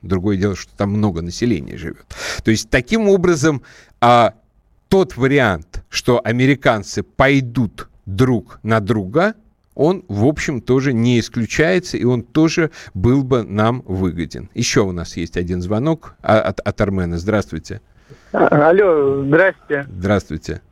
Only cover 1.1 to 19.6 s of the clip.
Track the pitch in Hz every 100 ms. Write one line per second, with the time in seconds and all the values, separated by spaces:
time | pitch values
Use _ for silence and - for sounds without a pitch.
1.1 | 82 85 87 120 95 58 50 - - _
2.1 | - - - - 110 - 135 - 220 208
3.1 | 196 175 170 147 139 - - - _ 120
4.1 | 120 113 - _ _ _ _ _ 190 185
5.1 | - 131 143 123 87 78 - - - -
6.1 | 120 - 120 127 143 143 113 98 - 98
7.1 | _ 135 139 127 120 113 - - _ -
8.1 | 95 127 120 - - 110 113 98 110 92
9.1 | 123 196 220 _ _ _ - 147 190 -
10.1 | 101 117 156 - 135 - 127 135 120 117
11.1 | 123 107 - 113 - 156 185 180 - 117
12.1 | 123 113 - 160 156 160 - - - 92
13.1 | 139 131 127 104 101 110 123 - 95 92
14.1 | 82 82 - - - 117 - 101 87 80
15.1 | - 85 - 87 90 90 107 139 160 -
16.1 | - - 110 - 101 - - 101 95 87
17.1 | 85 90 104 95 80 - 98 _ _ _
18.1 | - _ - - 160 147 185 202 156 139
19.1 | 139 139 156 190 175